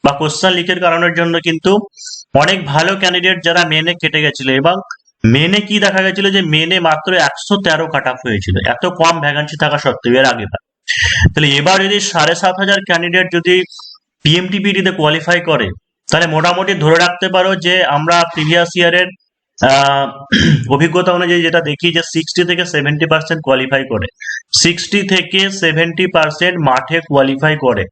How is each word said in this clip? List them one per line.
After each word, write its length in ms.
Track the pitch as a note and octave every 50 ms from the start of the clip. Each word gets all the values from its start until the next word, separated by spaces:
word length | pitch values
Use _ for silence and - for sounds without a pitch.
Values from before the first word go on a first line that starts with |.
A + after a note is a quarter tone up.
| -
বা 80 | C#3 C#3+ C#3+
কোশ্চেন 320 | D#3 D3+ - - F#3 F#3 F3+ F3
লিকের 220 | F3 F3+ F#3 F3+ F3+
কারণের 280 | F3 E3 E3+ E3+ E3+ D#3+ E3
জন্য 160 | E3+ E3+ E3 E3 E3
কিন্তু 260 | F3 E3 D#3+ - F3+ G3 G#3 G3+ - _ - - - - - - _ - C3+
অনেক 160 | D3+ F3 G3 F#3 E3
ভালো 280 | C#3 C#3+ D#3 E3 F3+ G3 G3
ক্যান্ডিডেট 380 | F#3+ F3+ F3+ F3+ F3 F#3 F#3+ F3+ D#3
যারা 160 | E3+ E3+ F3 E3+ D#3+
মেনে 200 | D#3 D#3 D#3+ E3+ F3 E3+
কেটে 200 | E3 D#3 D#3+ D#3 D3+
গেছিল, 240 | D3 C#3 - C3+ C3 C3 C3+
এবং 160 | C#3 E3 F3+ G3 F#3+ - - _ _ _ _ _ -
মেনে 360 | A2 A#2+ C#3 D#3 F3 G3 G#3
কি 160 | G#3 G3 G#3 G#3 G3+
দেখা 160 | G3+ G3 F#3+ F#3+
গেছিল 200 | F#3+ F#3 G3+ G3 G3
যে 100 | F#3+ G3 F3+ D#3+ D3+
মেনে 220 | D#3 D#3+ E3 F#3 F#3
মাত্র 300 | E3+ D#3+ D#3 D3+ - F#3 F#3 F3 D3+ C#3
একশো 260 | - - - - G#3 G3 F#3+
তেরো 220 | F3 D#3+ D#3 E3 D3
কাট 140 | C3+ C#3 - C3
অফ 60 | B2+ - -
হয়েছিল, 300 | B2+ G#2+ G2 F#2 G2+ F#2 - F#2+ -
এত 120 | - - - F3+ F3+ -
কম 140 | E3 E3 E3+ E3 D3
ভ্যাকান্সি 320 | D3 C#3+ D3 D3 D3 D3+ D3
থাকা 160 | D#3 D3 C#3+ C#3+ -
সত্ত্বেও 340 | C#3 A#2+ - - A#2+ A#2+ C3
এর 80 | C3+ B2+
আগেবার। 280 | A#2+ A2 G#2 F#2+ - - _ _ _ _ _ - - - - - - - - -
তাহলে 160 | - D3+ D3+ C#3+ C#3 C#3+
এবার 180 | D3 F3+ F#3+ G3 F#3+
যদি 140 | G3 G#3 G#3
সাড়ে 340 | G3+ - - E3+ D3+ D#3 E3+ -
সাত 120 | G3+ F#3 F#3 F#3
হাজার 180 | G3 F#3+ G3+ G3 G3 -
ক্যান্ডিডেট 380 | F3+ E3 F3 F3 F3 F#3 F3+ F3+ F3
যদি 180 | E3+ E3 F3 F3+ F#3 F3+ - - - - - - _ _ _ _ _
পিএমটি 360 | _ D3+ D#3 F3 F#3 F#3+ G3 G3+
পিইটি 220 | G3 G3+ G3 G3 F3+
তে 60 | F#3 F#3 -
কোয়ালিফাই 400 | D#3 D3+ D#3 D#3+ D#3 F3 F3 E3+ E3+ E3
করে, 160 | D#3+ C3 A2 F#2 F2+ - _ _ _ _ _ -
তাহলে 160 | - D#3+ E3+
মোটামুটি 460 | D#3+ D#3 D#3 D#3+ F3 F3+ F3+ F#3+ F#3+ G3 E3+ D3+
ধরে 120 | D#3 E3 E3+ E3+
রাখতে 220 | - A#3 - F#3+ F#3
পারো 220 | F#3 F#3 F3+ F#3+ F#3+
যে 180 | F3+ D#3 F3+ F3+ F#3 F3 C#3 C#3+
আমরা 200 | D3 D#3 E3 F3 F3 E3+ E3
প্রিভিয়াস 400 | - E3 D3+ D3+ E3 E3+ E3+ E3+ -
ইয়ারের, 320 | F3+ F3 E3+ E3+ F3+ F3+ F#3 F3+ _ _ _ _ _ _ _ _ -
আহ, 480 | - C3 C3+ C#3+ C#3 C#3 C#3 C#3 C#3 B2 - - - -
<clears throat> 440 | - - - E3 D3+ A#2 A#2 A2+ C3+
অভিজ্ঞতা 360 | C#3 D#3+ E3 D#3+ F3+ F3+ F#3 F3+ F3
অনুযায়ী 240 | F3+ E3+ F3 F3
যেটা 180 | E3 E3 E3 E3+
দেখি 280 | E3 D#3+ D3 - E3+ F3 D#3
যে 60 | E3+ E3 -
সিক্সটি 300 | - D#3+ D#3+ - - F3+ F3
থেকে 200 | F3 F3+ E3+ F3+
সেভেন্টি 400 | F3 E3 D3+ C#3 C#3+ D3+ D3+ E3
পার্সেন্ট 340 | D#3 D#3 D#3 D#3 - E3+ D#3 -
কোয়ালিফাই 360 | C3+ C3+ B2+ C3 C3 C3+ C3+ C3+ -
করে, 140 | A2+ G#2 F#2+ - _ _ - - - - - _ - -
সিক্সটি 400 | - E3 F3 F3 - - - G3+ F#3+ F#3+
থেকে 280 | F#3+ F#3 E3+ - - F#3+ G3 G3
সেভেন্টি 560 | G3 - F3 D#3+ D3+ D#3+ E3+ E3+ E3 E3 F#3 F#3 -
পার্সেন্ট 420 | E3 D#3 D#3 D3+ - F3 F3+ F3+ F3 D3+ C3+
মাঠে 300 | B2+ C3 - - D#3+ E3 D#3 -
কোয়ালিফাই 460 | C#3+ C#3 C3+ C3+ C3+ C3+ D#3 D#3 D3+ D3 C#3
করে। 180 | B2+ A#2 G#2 F#2 -